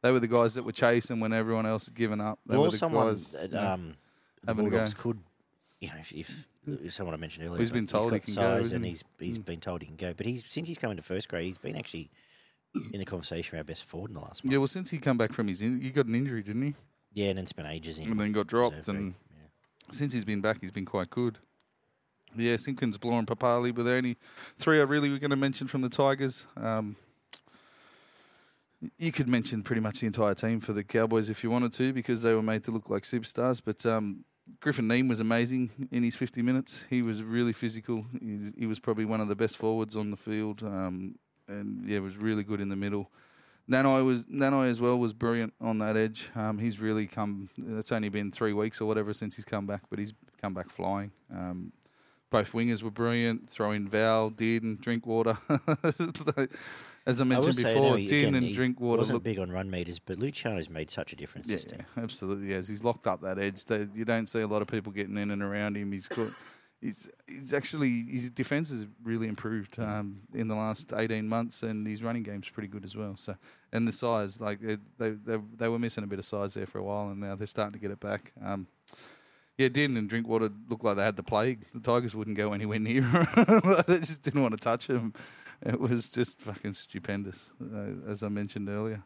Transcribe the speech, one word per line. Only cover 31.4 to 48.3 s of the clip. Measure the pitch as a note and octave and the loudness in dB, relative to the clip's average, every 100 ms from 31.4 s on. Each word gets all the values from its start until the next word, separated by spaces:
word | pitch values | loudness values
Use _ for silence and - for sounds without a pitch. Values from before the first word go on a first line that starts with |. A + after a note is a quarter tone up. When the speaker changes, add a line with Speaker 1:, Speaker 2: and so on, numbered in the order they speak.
Speaker 1:
you | A#2 | 0
wanted | A#2+ B2 | 2 2
to, | - B2+ | 2 0
because | C3 A#2 A#2 | 0 0 2
they | A#2 | 4
were | A2 | 4
made | A2 A2 | 4 0
to | G#2+ | 0
look | A2+ - | -6 -2
like | G#2 | -4
superstars. | - A#2+ A2+ - B2 B2 | 0 -4 -2 0 2 0
But, | - G#2+ A#2+ | -2 -2 2
um, | A2+ G#2 G2 - _ - - | 2 0 -6 -12 _ -20 -4
Griffin | D3 C3 A2 | -2 2 4
Neame | A#2+ C3 | 4 4
was | A2+ | 2
amazing | A2 A#2 A#2 C3 B2 G#2 C3+ | 4 4 4 2 -2 -4 -4
in | B2 | 0
his | A#2+ - | 0 0
fifty | B2+ - | -4 0
minutes. | A#2+ C3 C3 - - | 2 2 0 -8 -2
He | B2+ | 0
was | A#2 G#2+ | 0 -2
really | A2 A#2 A#2+ | -2 2 2
physical. | A2+ A#2 A2+ G#2+ A2+ A2 B2 | 2 -2 -4 -4 -4 -4 -8
He, | A#2 G#2 G#2 - | -6 -6 -8 -4
he | A2+ | -4
was | G#2+ | -2
probably | - A2 | -2 0
one | A2 A2 | 2 2
of | G#2 | 0
the | G2+ | 2
best | A2+ - | 0 2
forwards | A2 A2+ A2 A2 | 0 2 0 -2
on | G#2 | -4
the | G2+ | -4
field, | - G#2+ G#2+ G#2 | -4 -2 -2 -4
um, | A2 G2 F#2+ F2+ F#2 - _ _ - | -6 -2 -2 -4 -8 -12 _ _ -14
and, | G2+ G#2 G2+ G2+ | -8 -6 -6 -2
yeah, | G#2 | -2
was | F#2+ G2 | -2 -4
really | A2 G#2+ G2+ | 0 0 0
good | G#2 | -2
in | G2 | -2
the | G2 | -2
middle. | G2+ G2+ G2 _ - - - _ - | -2 -2 -6 _ -20 -20 -20 _ 0
Nanai | C3 C3+ C3 C3 | 4 6 6 6
was, | B2 | 2
Nanai | A#2 C#3 C3+ C#3 B2+ | 0 2 4 4 4
as | A#2 | 4
well | A#2+ B2 | 4 4
was | A#2+ | 2
brilliant | A2 A#2 A#2 A2 _ | 0 0 2 0 _
on | A2+ A2 | -2 0
that | G#2+ A2 | 2 4
edge. | A2 A2 - A#2 | 2 0 -8 -4
Um, | G#2+ G#2 | -2 0
he's | A#2 G#2 | -2 0
really | A2 G#2+ G#2 | 0 0 0
come, | - G#2 G2+ F#2+ - - A2 | -2 -4 -4 -8 -10 -8 -6
it's | G#2+ | -2
only | A#2 G#2+ | 0 0
been | G#2 G2+ | -2 -4